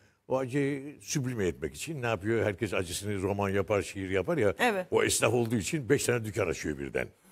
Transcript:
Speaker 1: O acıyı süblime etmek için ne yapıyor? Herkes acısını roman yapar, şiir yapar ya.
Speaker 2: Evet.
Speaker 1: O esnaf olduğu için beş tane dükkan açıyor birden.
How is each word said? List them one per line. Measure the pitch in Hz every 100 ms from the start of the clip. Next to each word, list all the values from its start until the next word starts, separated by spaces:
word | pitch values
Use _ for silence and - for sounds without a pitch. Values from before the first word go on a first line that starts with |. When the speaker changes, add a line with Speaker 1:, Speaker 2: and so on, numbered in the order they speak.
| _ _ -
Speaker 1:
O | 131
acıyı | 131 143 139 143 143 139
süblime | - 156 127 120 90
etmek | 69 78 -
için | - 151
ne | 120
yapıyor? | 107 104 113 104
Herkes | 98 104
acısını | 98 87 90 101 101
roman | 95 101 98
yapar, | 98 95 104
şiir | 87 101 95
yapar | 95 92 165
ya. | 104 -
Speaker 2:
Evet. | 240 196 180
Speaker 1:
O | -
esnaf | 110 - 123
olduğu | 123 117 117
için | 85 160 107
beş | 139 -
tane | 120 107
dükkan | 107 90
açıyor | 71 82 69
birden. | 69 65 62 - -